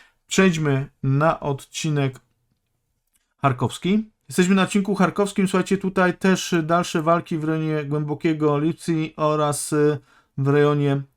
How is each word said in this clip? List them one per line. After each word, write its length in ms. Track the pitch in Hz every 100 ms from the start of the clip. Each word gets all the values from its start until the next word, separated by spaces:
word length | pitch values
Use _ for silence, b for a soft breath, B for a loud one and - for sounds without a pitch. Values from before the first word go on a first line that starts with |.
| b b _
Przejdźmy 640 | - 190 160 151 135 139 _
na 380 | 135 139 160 -
odcinek 800 | 147 135 - - 160 147 135 131 _ _ _ _ _ _ _ _ _ _ _ _ 139
charkowski. 640 | 123 117 - 175 214 220 _ _
Jesteśmy 260 | 139 180
na 80 | 196
odcinku 320 | 185 202 196
charkowskim. 540 | 196 170 - 202 - 190
Słuchajcie, 300 | 185 180 190
tutaj 400 | 190 190 180 175
też 360 | 196 185 - 175
dalsze 400 | 156 170 175 175
walki 360 | 156 170 165 165
w 60 |
rejonie 400 | 156 160 156 156
Głębokiego 760 | 143 151 147 147 170 156 151 147
Licji 560 | 160 170 - 160 156 -
oraz, 560 | 156 151 147 147 -
y, 260 | 151 147 147 b b b -
w 100 | 135
rejonie 540 | 143 147 147 143 139 139